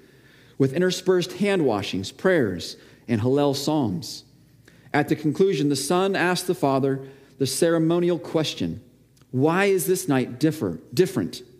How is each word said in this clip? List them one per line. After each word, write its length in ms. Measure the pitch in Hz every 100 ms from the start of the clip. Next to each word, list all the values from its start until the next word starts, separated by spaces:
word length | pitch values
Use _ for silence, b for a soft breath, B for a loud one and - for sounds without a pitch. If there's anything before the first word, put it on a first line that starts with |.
| B B B B B B
with 160 | 135
interspersed 600 | 160 185 180 - 185 175
hand 320 | - 202 196 139
washings, 460 | 104 110 98 95
prayers, 680 | - 190 180 113 87 - - B B B
and 140 | 113
Hallel 340 | 123 139 143 135
psalms. 720 | - 156 131 85 - - - _ _ _ b b b
At 160 | 143 147
the 60 | 156
conclusion, 540 | 156 135 190 165 147
the 60 | 135
son 400 | - 180 196 180
asked 320 | 170 180 -
the 60 |
father 460 | 175 147 135 135 135 B B B B
the 80 | 131
ceremonial 720 | - 170 165 160 170 175 165
question, 640 | - 165 151 - 87 82 - _ _ _ _
"Why 340 | 127 151 175 202
is 220 | 190 170
this 200 | 180 -
night 320 | 131 123 120
differ-, 400 | 160 151 104 80 -
different 480 | 120 180 123 82 - -